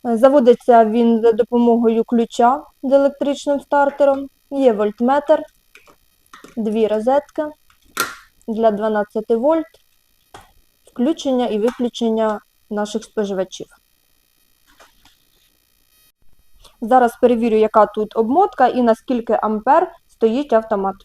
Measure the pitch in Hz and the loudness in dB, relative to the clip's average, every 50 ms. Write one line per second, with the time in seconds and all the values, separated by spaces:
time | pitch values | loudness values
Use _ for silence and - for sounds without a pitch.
0 | - 247 233 220 240 269 269 294 240 247 240 - - - 240 226 226 214 214 240 | -2 -2 0 2 4 4 4 4 4 4 2 2 4 4 4 6 4 4 2 0
1 | 233 233 233 220 220 233 226 220 233 _ 240 240 240 240 226 226 233 226 226 226 | 2 2 2 2 2 2 2 2 -2 _ 0 0 2 2 2 2 2 0 0 0
2 | 226 - 247 233 - - - - 240 240 269 294 - _ _ _ - 262 269 277 | -2 0 0 -2 -2 -2 -2 0 0 0 0 -2 -8 _ _ _ -2 2 2 2
3 | 277 277 277 - 285 277 277 277 - 294 285 277 - _ 294 285 285 277 277 - | 2 2 -2 -2 -4 -4 -4 -4 -4 -4 -4 -4 -4 _ 0 0 0 0 0 0
4 | 285 277 269 269 277 269 _ _ _ _ 285 277 269 247 220 202 214 214 214 _ | 0 0 0 -2 -6 -14 _ _ _ _ -6 0 0 2 2 2 -2 -4 -2 _
5 | 240 247 277 294 294 - 311 294 302 - _ _ _ _ _ - _ _ _ _ | -2 0 0 0 2 0 0 0 0 -12 _ _ _ _ _ -20 _ _ _ _
6 | _ _ _ _ _ _ - - - - _ 240 214 220 208 226 220 202 208 220 | _ _ _ _ _ _ -20 -20 -20 -16 _ -6 -6 -4 -2 -2 0 0 -2 -2
7 | 220 247 269 285 294 _ _ - 302 302 311 _ _ _ _ _ _ _ _ - | 0 0 0 0 -2 _ _ -8 -8 -8 -10 _ _ _ _ _ _ _ _ -10
8 | - - - - - _ _ _ _ - 220 214 226 226 208 196 220 220 214 214 | -10 -10 -12 -20 -20 _ _ _ _ -10 -4 0 0 0 0 0 -4 -2 -2 -2
9 | 202 _ _ 220 214 - 233 226 240 294 330 330 311 _ _ _ _ _ _ _ | -4 _ _ -10 -2 -2 -2 0 2 0 0 0 -2 _ _ _ _ _ _ _
10 | _ _ _ _ _ _ - - - _ _ _ _ _ _ _ _ - _ - | _ _ _ _ _ _ -20 -20 -20 _ _ _ _ _ _ _ _ -20 _ -4
11 | 240 294 330 330 - 285 254 247 247 233 214 208 208 247 247 - 247 240 _ - | -2 -2 -2 -4 -4 -4 -2 -2 -2 -2 -2 -2 -2 -4 -2 -4 -6 -6 _ -4
12 | 233 226 220 220 220 214 208 208 _ _ _ _ _ _ 214 208 208 208 - 220 | -4 -2 -2 -2 -2 -2 -4 -6 _ _ _ _ _ _ -8 -8 -8 -6 -8 -10
13 | 220 - _ - 208 196 202 190 185 185 - - - _ _ _ _ _ _ _ | -10 -8 _ -6 -6 -4 -4 -6 -6 -8 -10 -20 -20 _ _ _ _ _ _ _
14 | _ _ _ _ _ _ _ _ _ _ _ _ _ _ _ _ - _ _ _ | _ _ _ _ _ _ _ _ _ _ _ _ _ _ _ _ -20 _ _ _
15 | _ _ _ _ _ _ _ _ _ _ _ _ _ _ _ _ _ _ _ _ | _ _ _ _ _ _ _ _ _ _ _ _ _ _ _ _ _ _ _ _
16 | _ _ _ _ _ - - _ _ _ - _ _ - _ _ 240 208 254 254 | _ _ _ _ _ -20 -20 _ _ _ -20 _ _ -20 _ _ -2 2 2 2
17 | 247 226 - - - 233 247 226 226 233 214 220 214 214 - 220 208 202 - 214 | 2 2 0 0 2 2 2 2 0 0 2 2 2 2 4 2 2 2 0 -6
18 | 214 208 - 226 226 220 269 339 403 392 - - 262 240 - 247 247 233 220 - | -6 -4 -4 -4 -2 0 2 0 0 0 0 0 0 0 2 0 0 0 0 -2
19 | _ - 262 233 233 - 220 - - 214 214 208 214 262 285 339 359 339 - _ | _ -6 -6 -6 -2 -4 -4 -2 -2 -4 -6 -4 0 2 2 2 2 -2 -8 _
20 | _ _ _ _ 226 226 220 269 294 294 233 220 220 220 220 202 196 196 190 - | _ _ _ _ -2 0 0 -2 -2 0 -2 -2 0 -2 -6 -4 -4 -6 -8 -10